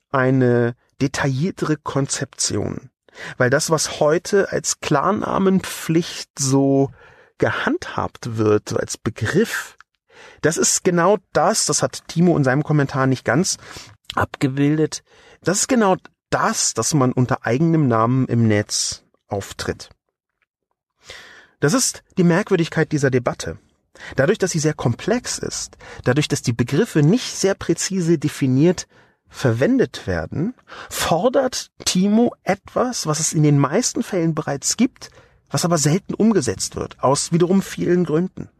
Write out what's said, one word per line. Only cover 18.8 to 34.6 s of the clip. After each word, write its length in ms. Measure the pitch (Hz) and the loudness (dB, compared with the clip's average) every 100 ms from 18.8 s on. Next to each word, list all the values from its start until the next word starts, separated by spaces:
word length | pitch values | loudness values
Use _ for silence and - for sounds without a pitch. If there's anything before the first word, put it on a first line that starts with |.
| - - _ _ _ | -6 -8 _ _ _
auftritt. 640 | 101 - - - - - _ _ _ _ _ _ _ _ _ _ _ - - - - - _ | -8 -8 -8 -8 -8 -12 _ _ _ _ _ _ _ _ _ _ _ -20 -20 -20 -20 -20 _
Das 160 | 143 | 0
ist 300 | 247 - - - - | 2 0 -4 -6 2
die 60 | |
Merkwürdigkeit 680 | 175 170 220 185 165 - 156 | 4 2 2 0 0 -2 0
dieser 180 | 151 135 | 0 2
Debatte. 480 | 127 131 - - - _ _ _ - - - | 2 0 -4 -8 -12 _ _ _ -20 -6 0
Dadurch, 220 | 143 220 | 2 2
dass 140 | 185 | 0
sie 60 | 165 | 0
sehr 160 | 151 | -2
komplex 640 | - 127 117 - 240 - - | 0 -2 -2 -2 -2 -4 -8
ist, 380 | 50 - - - - - | -8 -8 -12 -16 -20 -6
dadurch, 240 | - 135 147 | 0 0 0
dass 140 | 143 | -2
die 100 | - | -2
Begriffe 500 | 117 123 143 - 160 | -2 0 0 0 2
nicht 340 | 147 240 - - | 4 2 0 -2
sehr 180 | 196 | -2
präzise 640 | - - 165 - 190 165 165 | 0 -2 -2 -2 -2 0 0
definiert 680 | 147 - 135 131 170 175 - _ _ _ _ | -2 -2 0 4 4 2 -6 _ _ _ _
verwendet 760 | - 131 113 165 262 185 - - | -4 -2 2 2 2 0 -4 -4
werden, 480 | 87 80 - 196 - _ - - | -4 -4 -4 -4 -6 _ -20 -12
fordert 840 | - - 170 240 269 254 - - - | -6 -2 0 2 2 0 -4 -10 -8
Timo 500 | - 180 202 214 240 - | -2 0 2 4 2 0
etwas, 640 | - 196 - 202 247 240 160 | -4 -4 -4 -2 -2 -2 -4
was 140 | 151 | -2
es 120 | 156 | -2
in 100 | 156 | 2
den 160 | 151 143 | 4 4
meisten 440 | 135 175 - - | 2 0 -2 -4
Fällen 320 | - 185 165 | -4 -2 -2
bereits 420 | 160 147 139 | -2 -6 -6